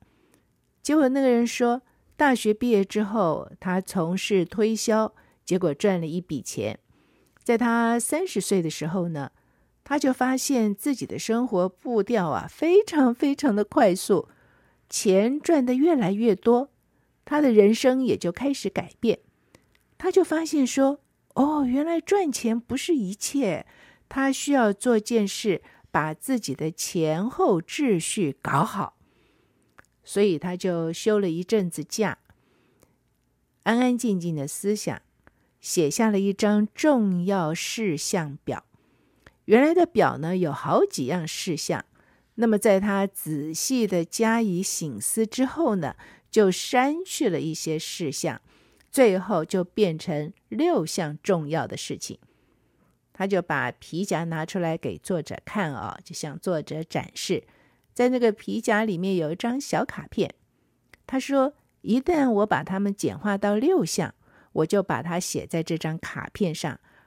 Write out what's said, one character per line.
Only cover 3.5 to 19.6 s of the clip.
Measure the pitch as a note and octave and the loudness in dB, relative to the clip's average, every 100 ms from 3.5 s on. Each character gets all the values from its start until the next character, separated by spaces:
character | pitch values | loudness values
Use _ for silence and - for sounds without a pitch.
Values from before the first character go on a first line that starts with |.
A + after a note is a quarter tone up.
| - | -8
他 | F#3 F#3 | -4 -4
从 | - G3 D#3+ F#3+ | -2 -2 -2 -2
事 | - G3 E3 | 0 0 0
推 | G#3 A3 | 0 0
销， | A3 - A3 A3 _ _ _ | 0 0 2 0 _ _ _
结 | - F3+ | -2 0
果 | E3+ | 0
赚 | C#3 G#3 F3+ | 0 0 0
了 | D#3+ | -2
一 | F3 | -6
笔 | - C3+ | -6 -8
钱。 | - - G#2 - _ _ _ _ _ _ | -8 -6 -6 -8 _ _ _ _ _ _
在 | - A3+ | -2 0
他 | A#3+ A#3 A#3 A#3 | 2 2 2 0
三 | - D4+ F#4 | -2 -4 -2
十 | G3+ | -4
岁 | - G3 | 0 0
的 | D#3+ | 0
时 | - D#3 | -4 -4
候 | F#3 E3+ | -4 -4
呢， | D3+ C3+ _ _ _ _ _ | -6 -8 _ _ _ _ _
他 | - C#4+ | -4 0
就 | C#4 | 0
发 | B3+ B3+ C4 | 0 0 0
现 | - B3+ G#3+ | 0 0 0
自 | G3+ D4 B3 | 0 -4 -4
己 | - | -6
的 | C3 | -6
生 | - A3+ B3 | -2 -2 0
活 | F#3 F#3 | 0 0
步 | - C4+ A3+ | -4 -4 -2
调 | G3 A3+ E3 | 0 0 0
啊， | A2 - | -2 -4
非 | - D#4+ G4 G#4+ | -2 4 4 4
常 | D#4 B3+ | 2 2
非 | A#3+ C#4+ C#4 | 4 0 0
常 | C#4+ | 0
的 | G3+ G3+ | 0 2
快 | D#4 G#3 | 4 4
速， | F#3 - F#3+ - _ _ _ _ _ - | 4 2 0 0 _ _ _ _ _ -10
钱 | - G#3 F#3+ A3+ C#4+ | -2 4 4 4 0
赚 | - D#4 B3 | 2 2 4
得 | |
越 | B3+ E4+ | 4 4
来 | C#4+ F#3 | 4 2
越 | G3+ A#3 | 2 2
多， | F#3 A#3 A#3+ C#4 _ _ _ _ _ - | 4 4 4 2 _ _ _ _ _ -2
他 | D4 | 2
的 | C#4 | 6
人 | G#3 G3+ A3+ | 8 6 6
生 | B3+ C4 | 2 2
也 | B3 G2+ | 0 0
就 | F3 | -2
开 | F3 C#4 | -4 -4
始 | C4+ G3 | -4 -6
改 | F#3 F3 - | -6 -8 -4
变。 | A3+ - _ _ _ _ | 0 0 _ _ _ _